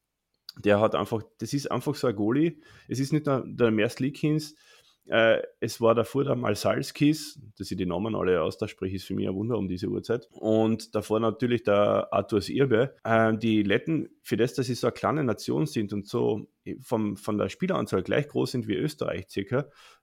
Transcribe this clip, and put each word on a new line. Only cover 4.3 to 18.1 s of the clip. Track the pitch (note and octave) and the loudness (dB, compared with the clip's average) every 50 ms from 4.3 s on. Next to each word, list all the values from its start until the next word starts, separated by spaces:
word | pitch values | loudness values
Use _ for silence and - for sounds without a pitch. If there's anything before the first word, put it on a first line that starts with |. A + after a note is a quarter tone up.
| D3+ D#3 D3+ - - _ _ _ - _ _ _ _ _ _ - | 0 0 -2 -6 -16 _ _ _ -20 _ _ _ _ _ _ 0
äh, | - A2 A2+ A2+ A2 - - - - - | 2 4 6 6 4 4 2 -4 -8 -6
es | - A2+ - - | -6 -6 -2 2
war | A#2 A2+ A2+ | 4 4 4
davor | A#2 G#2 - - C#3 C#3 | 4 2 0 0 -2 0
der | C3+ B2+ | 0 0
Malsalskis, | B2 A#2+ G#2+ G#2 - - G#2 - C#3 C#3 - - - C#3+ D3 D#3 D3+ - - - - A2 G#2 - - | -2 0 -2 -2 0 0 0 0 0 -2 -6 -2 2 2 2 2 2 -4 -14 -16 -18 -20 -20 -14 -12
dass | G2 - | -10 -8
ich | G2 F#2 | -4 -4
die | F#2+ | -2
Namen | F2+ E2+ F2+ G#2 A2+ G#2+ | -2 -2 -2 -2 -2 -2
alle | F#2+ F2+ F#2 F#2 E2+ | 0 2 2 2 2
ausspreche, | D#2 F#2+ - - G#2+ G2+ - - F#2+ F#2+ F#2+ | 2 0 -2 -4 -6 -8 -6 -8 -8 -6 -6
ist | F#2+ - | -6 -8
für | - G2 | -6 -4
mich | G2+ G2 G2+ | -4 -2 -2
ein | F#2+ | -2
Wunder | F#2+ G#2+ A#2 B2 | -4 -4 -2 -2
um | G#2 F#2+ F2+ | -2 -2 -4
diese | F2+ F2+ - G#2 | -4 -4 -4 -4
Uhrzeit. | G2+ G2 - - A2+ A#2+ - _ | -4 -4 -2 -2 -4 -4 -4 _
Und | - - - A2 A2 A2 A2 A2 A2+ A2 - - - | -14 -4 0 2 4 4 4 2 0 -2 -4 -6 -6
davor | G#2+ G2+ - G#2+ A2 | -4 -2 0 0 0
natürlich | A#2 A2+ G#2 - B2+ A#2+ A#2+ A2+ | 0 0 -2 0 -2 0 0 0
der | - G#2 G2+ G2+ G#2 G#2+ G#2 G2+ - - | 2 2 4 4 4 4 4 2 0 0
Arthurs | - G2+ G2+ - A2 G2+ F#2+ - | 0 -2 0 2 0 0 0 0
Irbe. | - B2 C#3 B2+ A#2 G#2+ C3 C3+ - _ - | 0 0 2 4 4 2 2 0 -2 _ -2
Äh, | A2+ A2+ A2+ A2+ A2 A2 G#2+ | 2 2 4 4 4 2 2
die | A#2 A2+ G#2+ G#2+ | 2 2 2 2
Letten, | G2+ G2 G2+ A#2+ - - D#3+ D3 - - _ _ - | 2 2 2 0 0 0 -2 -2 -2 -6 _ _ -6
für | - A#2+ | -4 0
das, | G2+ A#2 B2+ - | 2 2 0 0
dass | - B2+ | -2 -2
sie | A#2+ A#2+ | -2 -2
so | - - A#2+ | -2 -2 -2
eine | - | -2
kleine | - - G2+ B2+ D#3 C#3+ | 0 -2 0 0 0 0
Nation | A#2+ G#2 - - - B2 D3 D#3 - | 0 -2 -2 -2 -4 -2 -2 -2 -2
sind | - A#2 G#2 G2 G#2 | -2 -4 -4 -2 -4
und | G#2 G2 - | -6 -6 -4
so | - A#2+ A#2+ A#2+ A2+ G#2+ - - _ _ - G2+ F2+ - | -2 0 0 0 0 -2 -4 -12 _ _ -12 -12 -12 -12
vom, | B2+ - B2+ A2 G#2+ G#2 G2+ G2 | -8 -4 -2 -2 -2 -2 -4 -6
von | - - G#2 G#2 | -6 -4 -2 0
der | G2+ G2 | -2 -2
Spieleranzahl | - - F#3 F3+ F#3 C3 A#2 - - F#2+ | -2 -4 -4 -2 -2 -2 -2 -2 -2 -2
gleich | F2+ - | 0 2